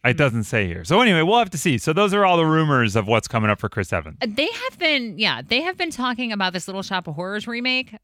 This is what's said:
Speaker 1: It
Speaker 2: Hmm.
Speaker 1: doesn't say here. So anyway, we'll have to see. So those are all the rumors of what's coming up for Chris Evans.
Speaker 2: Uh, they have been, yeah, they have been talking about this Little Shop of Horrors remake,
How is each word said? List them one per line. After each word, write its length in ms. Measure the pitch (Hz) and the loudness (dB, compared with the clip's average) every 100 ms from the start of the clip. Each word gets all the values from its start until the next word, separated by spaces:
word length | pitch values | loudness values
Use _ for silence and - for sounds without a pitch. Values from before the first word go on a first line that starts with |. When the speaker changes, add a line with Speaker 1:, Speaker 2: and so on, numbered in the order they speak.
| 120 | -2
Speaker 1:
It 80 | |
Speaker 2:
Hmm. 40 | 139 | 2
Speaker 1:
doesn't 260 | 143 113 107 | 2 2 -2
say 200 | 113 95 | 0 0
here. 200 | 85 82 | -4 0
So 160 | 185 | 4
anyway, 200 | 247 175 | 4 4
we'll 160 | 160 233 | 4 2
have 100 | 214 | 2
to 60 | 160 | -2
see. 200 | 185 123 | 0 0
So 140 | - | 0
those 220 | 160 208 | 2 2
are 100 | 202 196 | 4 4
all 120 | 175 | 4
the 80 | 160 | 4
rumors 500 | 160 156 139 113 104 | 4 4 4 4 2
of 100 | 101 | 2
what's 220 | 117 - | 2 2
coming 240 | 117 107 | 0 2
up 80 | 104 | 0
for 80 | 107 | -2
Chris 240 | - 98 | -6 -4
Evans. 260 | 90 78 - | -4 -6 -8
Speaker 2:
Uh, 60 | 240 | -6
they 180 | 208 320 | -2 -2
have 300 | 466 508 - | -2 -8 -4
been, 400 | 330 294 233 170 | -2 0 -4 -2
yeah, 220 | 214 120 135 | -2 -2 -2
they 160 | 240 | -2
have 160 | 330 359 | -2 -4
been 140 | 349 | -6
talking 400 | 285 247 240 247 | -4 -4 -4 -6
about 220 | 208 185 | -2 -2
this 140 | 180 - | -4 -8
Little 120 | 190 | -10
Shop 220 | 190 190 175 | -6 -6 -6
of 80 | 151 | -8
Horrors 300 | 185 208 214 | -6 -8 -8
remake, 480 | 233 247 254 254 220 | -6 -2 -2 -4 -14